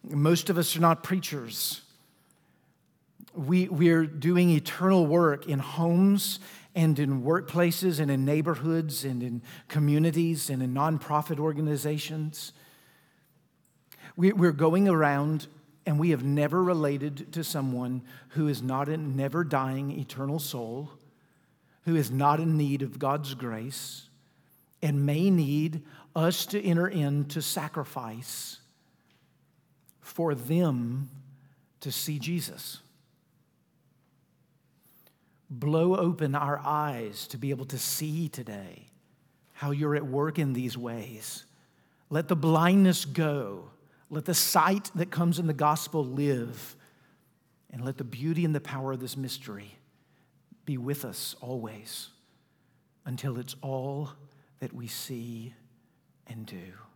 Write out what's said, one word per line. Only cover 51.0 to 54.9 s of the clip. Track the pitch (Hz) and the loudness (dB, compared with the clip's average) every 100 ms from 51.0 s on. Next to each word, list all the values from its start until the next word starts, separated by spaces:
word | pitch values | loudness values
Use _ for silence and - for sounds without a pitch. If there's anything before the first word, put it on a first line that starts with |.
us | 127 - - - | -8 -10 -10 -10
always | 123 127 110 107 110 - - _ _ _ _ _ _ _ _ _ | -10 -8 -8 -12 -14 -16 -16 _ _ _ _ _ _ _ _ _
until | - 127 135 120 | -12 -8 -6 -8
it's | 123 - | -10 -12
all | 139 131 135 139 143 - - _ _ _ | -8 -6 -6 -8 -8 -12 -20 _ _ _
that | 131 | -12
we | 123 | -12
see | 117 | -12